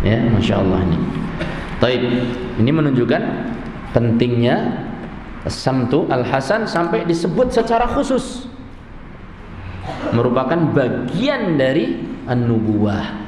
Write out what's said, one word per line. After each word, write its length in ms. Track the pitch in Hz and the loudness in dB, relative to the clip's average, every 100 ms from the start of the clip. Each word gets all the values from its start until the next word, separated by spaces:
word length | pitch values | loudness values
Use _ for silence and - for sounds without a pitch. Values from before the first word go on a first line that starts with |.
Ya, 160 | 98 117 117 | 2 2 4
Masya 320 | 107 95 101 | 2 2 2
Allah 240 | 95 92 | 2 2
ini. 160 | 92 82 - - - - - - - - | 2 0 0 -2 -4 -4 -6 -6 -8 0
Taib, 240 | 120 127 123 123 123 - - - | 2 2 2 0 0 -4 -6 0
ini 120 | 113 | 2
menunjukkan 520 | 156 147 135 180 156 - - - - - - - - | 4 2 2 2 2 0 -4 -6 -8 -10 -12 -2 0
pentingnya 880 | 117 117 123 120 120 170 233 196 - - - - - - - | 2 2 2 2 2 2 0 -4 -8 -10 -10 -12 -12 -8 -6
Samtu 640 | - - 131 120 135 180 | -2 0 0 2 2 2
Al-Hasan 560 | 135 120 135 131 214 208 | 0 2 0 2 0 0
sampai 400 | 170 170 214 175 | 0 0 0 0
disebut 480 | 165 - 175 254 233 | 0 0 2 2 2
secara 320 | - 226 240 | 2 2 2
khusus. 640 | 277 277 262 - - - - - - - - - - - - - - - - - - - | 0 0 0 -2 -10 -12 -14 -16 -16 -16 -16 -16 -16 -16 -16 -16 -14 -12 -10 -10 -6 0
Merupakan 480 | 117 120 123 131 170 156 113 | 2 4 2 2 2 2 2
bagian 800 | 123 117 123 - 269 269 202 151 | 2 0 -4 0 0 0 0 2
dari 480 | 131 143 247 - - - - | 4 2 0 -2 -6 -10 -2
an-nubuwah 880 | 123 120 113 104 107 104 98 - - | 0 2 2 2 2 2 0 -4 -8